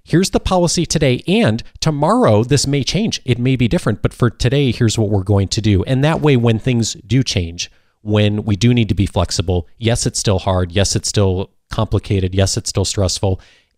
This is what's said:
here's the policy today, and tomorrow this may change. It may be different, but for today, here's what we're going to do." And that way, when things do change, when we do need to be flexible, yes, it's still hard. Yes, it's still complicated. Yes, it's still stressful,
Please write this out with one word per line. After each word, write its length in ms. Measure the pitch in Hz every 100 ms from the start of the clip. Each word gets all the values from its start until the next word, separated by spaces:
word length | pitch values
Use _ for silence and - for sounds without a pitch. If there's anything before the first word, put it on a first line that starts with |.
here's 280 | - 156 190
the 100 | 240
policy 460 | - 185 170 - 156
today, 360 | 160 143 123 -
and 360 | 214 180 113 - -
tomorrow 640 | 165 147 151 240 196 107
this 220 | 120 143 135
may 160 | 143
change. 380 | 123 170 220 -
It 140 | - 120
may 180 | 123 127
be 120 | 123
different, 320 | 175 - 104
but 140 | -
for 160 | - 120
today, 400 | - 123 135 135
here's 260 | 110 117 -
what 140 | 101
we're 120 | 104
going 260 | 92 101 95
to 120 | -
do." 220 | 107 95
And 180 | - 131
that 180 | 147 156
way, 160 | 151 127
when 220 | 117 113
things 360 | - 120 110 - 98
do 160 | 123
change, 480 | - 101 82 85 - _ _ _
when 440 | 107 107 104 104
we 120 | 104 98
do 160 | 120
need 160 | 123 107
to 60 |
be 120 | 87 95
flexible, 600 | - 87 - 87 90 - -
yes, 300 | 110 113 127
it's 140 | -
still 180 | - 95
hard. 340 | - 92 90
Yes, 240 | 90 98 -
it's 120 | -
still 420 | - 98 92 98 _ _
complicated. 640 | - 110 104 - 98 95
Yes, 220 | 95 95 -
it's 140 | -
still 160 | - 95
stressful, 540 | - 92 - 98 95 - _ _